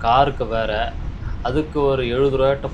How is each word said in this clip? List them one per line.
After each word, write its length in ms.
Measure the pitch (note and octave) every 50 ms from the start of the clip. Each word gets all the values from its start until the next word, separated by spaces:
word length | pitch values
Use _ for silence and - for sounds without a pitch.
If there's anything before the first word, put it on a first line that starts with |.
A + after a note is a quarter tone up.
| -
காருக்கு 420 | A#2 A#2+ C3 C#3+ D3 A#2 - B2
வேற, 480 | G#2+ A2+ A2+ A2+ G#2+ G#2+ G#2+ A#2 - - - - - - - - - - - - A#2+
அதுக்கு 340 | B2+ D3+ D3+ D3+ - D3+
ஒரு 280 | C#3+ C#3 C3+ C3 B2+ A#2 A#2+
எழுபது 240 | C3 C#3 C#3 C3 C3
ரூபாய்ட்ட 300 | C3 C3+ C#3 C#3 - C3